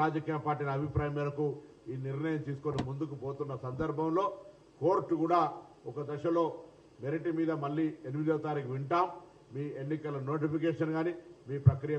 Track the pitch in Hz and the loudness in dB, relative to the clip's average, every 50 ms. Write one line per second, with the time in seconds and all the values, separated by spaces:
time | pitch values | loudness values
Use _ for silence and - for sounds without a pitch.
0 | 156 160 147 156 147 160 156 143 - 151 147 143 147 143 135 135 151 147 - 143 | 4 4 2 0 -2 0 -2 0 2 0 0 0 0 0 0 0 0 2 2 0
1 | 147 147 143 147 147 143 139 147 151 143 131 - - - - - - 113 131 131 | 0 2 0 0 0 0 0 0 0 0 0 -4 -10 -18 -20 -16 -10 -8 -6 -4
2 | 131 135 139 139 156 160 156 151 131 139 139 135 - 151 139 135 127 127 139 139 | -4 -4 -2 -2 0 0 0 0 -2 -4 -6 -2 -2 -2 -2 -2 -2 -2 -4 -4
3 | 160 139 139 131 127 139 135 - 143 131 135 120 131 127 127 135 160 151 135 147 | -4 -6 -6 -6 -6 -6 -4 -4 -4 -6 -4 -6 -6 -6 -4 -2 -2 -2 0 0
4 | 160 160 160 185 202 196 - - - - - - - - - - 135 170 196 196 | 0 2 4 2 2 2 -2 -6 -14 -18 -20 -20 -20 -20 -8 2 4 4 4 4
5 | - - 170 151 160 165 175 175 170 165 - - - - - - - - 123 147 | 2 0 2 2 4 4 6 4 4 2 0 -8 -14 -18 -20 -14 -14 -10 -8 -6
6 | 143 131 147 139 131 170 165 170 165 147 - - - - - - - - - - | -6 -6 -6 -2 0 2 4 4 2 2 0 -6 -14 -18 -20 -20 -20 -20 -16 -6
7 | 117 139 156 160 151 175 160 160 160 156 160 147 143 139 147 156 160 156 151 - | -4 -2 -2 -2 -2 -2 0 2 2 2 0 0 -2 -2 0 0 0 0 -2 -6
8 | - 131 135 151 156 156 156 147 151 151 151 143 131 123 131 135 139 135 170 175 | -8 -6 -4 0 2 2 2 2 0 -2 -2 -2 -2 -4 -4 -4 0 2 2 2
9 | 185 185 - - - - - - - - 120 135 147 147 123 131 139 143 156 151 | 2 2 -2 -12 -16 -20 -20 -20 -20 -10 -8 -6 -6 -6 -6 -6 -4 -4 -4 -2
10 | 151 151 143 135 131 135 151 160 151 156 151 160 156 165 156 120 160 156 160 160 | -2 -4 -4 -2 -2 -2 0 0 0 0 0 2 2 0 2 2 0 0 0 0
11 | 160 175 170 - - - - - - 123 139 139 - - - - - 147 151 | 0 0 -2 -4 -12 -18 -20 -16 -8 -6 -6 6 6 6 6 6 -2 -2 -2